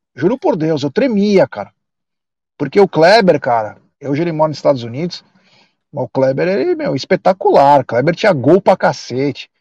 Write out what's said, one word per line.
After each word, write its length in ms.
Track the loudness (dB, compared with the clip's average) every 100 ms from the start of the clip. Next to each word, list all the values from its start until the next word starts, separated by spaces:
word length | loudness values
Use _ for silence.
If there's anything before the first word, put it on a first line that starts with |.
| _
juro 240 | -4 -2 -2
por 180 | -2 -2
Deus, 280 | -2 -2
eu 80 | -4
tremia, 560 | -2 0 0 2 2 0
cara. 260 | -4 -14 _ _ _ _ _ _ _ _ -10
Porque 220 | -2 2
o 80 | 2
Kleber, 520 | 4 4 4 4 0
cara, 380 | 0 -2 -4 -12 _ _
hoje 180 | -6 -4
ele 100 | -4
mora 180 | -2 -4
nos 80 | -2
Estados 260 | -2 -2
Unidos, 400 | -4 -10 -10 -10 _ _ _ _ _ _ _
mas 120 | -10
o 40 | -6
Kleber, 380 | -2 0 0 -2
ele, 280 | -2 -2 -4
meu, 200 | -4 -6
espetacular. 880 | -2 0 0 0 2 4 6 4
O 40 | 2
Kleber 300 | -2 0 0
tinha 160 | 0
gol 280 | 2 4 4
pra 160 | 4 2
cacete. 720 | 0 -4 -8 -6 -6 -6 -14 _